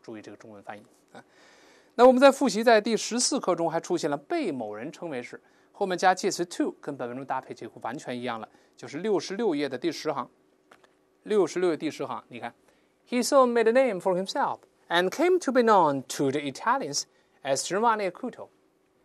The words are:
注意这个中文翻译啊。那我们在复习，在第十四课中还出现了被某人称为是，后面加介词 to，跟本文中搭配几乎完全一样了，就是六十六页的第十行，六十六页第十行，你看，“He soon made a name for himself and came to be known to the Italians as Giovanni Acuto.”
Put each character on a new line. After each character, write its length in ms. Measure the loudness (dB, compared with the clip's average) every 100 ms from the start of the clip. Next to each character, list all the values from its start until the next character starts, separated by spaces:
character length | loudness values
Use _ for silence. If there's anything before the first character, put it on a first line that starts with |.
注 160 | -16 -16
意 60 |
这 80 | -16
个 60 | -18
中 160 | -20
文 100 | -18
翻 160 | -16 -18
译 40 | -20 _ _
啊。 120 | -20 -20 _ -20 _ _ _ _ 6
那 100 | 8
我 60 |
们 80 | 10
在 100 | 6
复 180 | 6 2
习， 140 | 2
在 180 | 4 4
第 160 | 4 -2
十 220 | -2 -2
四 220 | -2 -2
课 160 | -2 0
中 120 | -2
还 120 | -2
出 160 | -4 -4
现 120 | -2
了 80 | -4
被 360 | -4 -4 -4
某 200 | -6 -8
人 200 | -10 -12
称 180 | -12 -10
为 100 | -10
是， 200 | -10 -16 _ _ _
后 120 | -6
面 140 | -4 2
加 160 | 2
介 160 | 2 -2
词 140 | -4
to， 280 | -6 -4 -4 -6
跟 160 | -10 -8
本 120 | -8
文 80 | -10
中 100 | -8
搭 140 | -8
配 120 | -8
几 140 | -14 -16
乎 140 | -12
完 160 | -10 -10
全 180 | -10 -8
一 60 |
样 180 | -8 -8
了， 80 | -12 _ _ _
就 100 | -14
是 120 | -8
六 200 | -2 -2
十 160 | -2
六 180 | -4 -2
页 160 | -2 -4
的 80 | -4
第 140 | -6
十 220 | -4 -6
行， 180 | -6 -8 _ _ _ _ _ _ _ _ _
六 200 | -2 0
十 140 | 2 0
六 120 | 0
页 60 | 0
第 140 | -4
十 160 | -6 -8
行， 160 | -10 -12
你 100 | -14
看， 160 | -14 -14 _ _ _ _ _
“He 120 | -4 2
soon 240 | 4 4
made 180 | 4 4
a 40 |
name 280 | 4 2 0
for 160 | -2 -2
himself 440 | -2 -4 -4 -4 _ _ -2
and 200 | 0 2
came 300 | 2 2 2
to 140 | 2
be 100 | 2
known 400 | 6 6 6 2
to 280 | -4 -2 0
the 100 | 0
Italians 640 | -4 -4 -2 -2 -4 -8 -8 _ _ _
as 220 | -4 -4 -2
Giovanni 440 | 0 0 0 -2
Acuto.” 380 | -6 -10 -12 -18 _ _ _ _ _